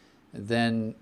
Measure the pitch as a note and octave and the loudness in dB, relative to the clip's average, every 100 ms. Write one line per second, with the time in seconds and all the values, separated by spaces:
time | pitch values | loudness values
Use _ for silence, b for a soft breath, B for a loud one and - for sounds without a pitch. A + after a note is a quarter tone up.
0 | b b - - G#2 A#2 A#2 A2+ A2 A2 | b b -20 -12 -2 2 2 2 -2 -6